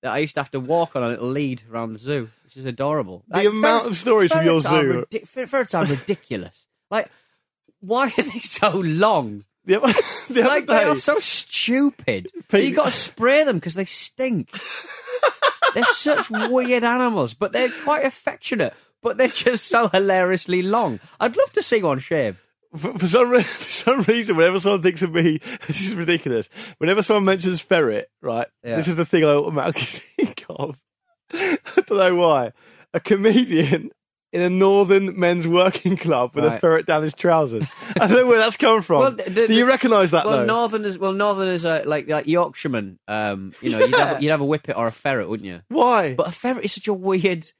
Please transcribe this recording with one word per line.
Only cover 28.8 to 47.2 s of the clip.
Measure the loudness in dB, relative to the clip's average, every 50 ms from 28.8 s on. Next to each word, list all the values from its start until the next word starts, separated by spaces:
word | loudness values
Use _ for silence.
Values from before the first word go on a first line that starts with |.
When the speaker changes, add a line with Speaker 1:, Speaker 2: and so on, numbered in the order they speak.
| -2 -2
Speaker 2:
is | -2
the | -2 -2
thing | 0 2 4 4
I | 6
automatically | 4 4 2 0 -2 -2 -2 -2 -4 -4
<laughs> | -6 -6 -8 -12 -12 _ _
think | -4 -4 -4 -4 -12 -16 _
of. | -10 -10 -10 -10 -10 _ _ _ _ _ _ _ _ _ _ _
I | -8 -4 -2 -2 -2 -4 _ -2 -2 -2 -2
don't | 0 -2 0
know | 2 2 2
why. | 2 2 2 2 2 0 -4 -10 _ _ _ _ _ -20 _
A | -8 -8
comedian | -2 -2 -2 2 2 2 4 2 2 2 0 0 2 2 0 -2 -2 -8 _ _ _ _ _ _ _ _
in | -4 -2
a | -2 0
northern | 2 2 4 4 4 4 4 4 4 2 2 0 -2 0
men's | 0 0 2 0 0 2
working | 2 4 4 2 0 0 -2 -2 -2
club | 0 0 0 0 2 0 -2 _
with | 0 0
a | 0
Speaker 1:
Right. | 0 2
Speaker 2:
ferret | 2 4 4 4 2
down | 0 0 0
his | 0 -4 -6
trousers. | -2 2 2 4 4 2 0 -2 -6 -6 -8 -8 -16 -14 -6 0 0
I | 2
don't | 4 6
know | 4 6 6
where | 6 4
that's | 4 2 0
come | 2 4 4 4 4
from. | 2 2 4 4
Speaker 1:
Well, | 4 2
the, | 2 -2 -8
the, | -4 0 0 2 4
Speaker 2:
Do | 4
you | 4 6
Speaker 1:
the |
Speaker 2:
recognise | 4 4 4 4 4 4 4 4 4
that, | 4 2 2
Speaker 1:
well, | 2 0 0
Speaker 2:
though? | 2
Speaker 1:
northerners, | 2 0 0 0 0 -2 -4 -4 -4 -6 -4
well, | -4 -2
northerners | 0 0 0 0 0 0 -2 -2 -2 -2 0
are | 0 -2 0 0
like, | -2 -2 -2 -2 -2
like | -4 -2 0 0
Yorkshiremen. | 2 2 2 0 -4 -8 -6 -4 -4 -4 -4 -6 -14 _ _ -8
Um, | -6 -4 -2 -4 -4 -6 -8 -14 -16 -6
you | -4 -4
know, | 2 2
you'd | 2 4 4
have, | 2 2 0
Speaker 2:
Yeah. | -2 -2
Speaker 1:
you'd | 0 0
have | 0 0
a | 0
whippet | -2 -2 -4 _ -8 -6
or | -4 -4
a | -4
ferret, | -4 -4 _ -4 -2 -2 -4 -6
wouldn't | -6 -8 -8 -12
you? | -14 -14 -14
Speaker 2:
Why? | _ 0 0 2 2 2 2 0 -2 -2
Speaker 1:
But | -4 -4 -4
a |
ferret | -4 -8 -6 -6 -6 -4 -6
is | -8
such | -8 -6 -6
a | -6 -6
weird | -4 -2 -2 -2 0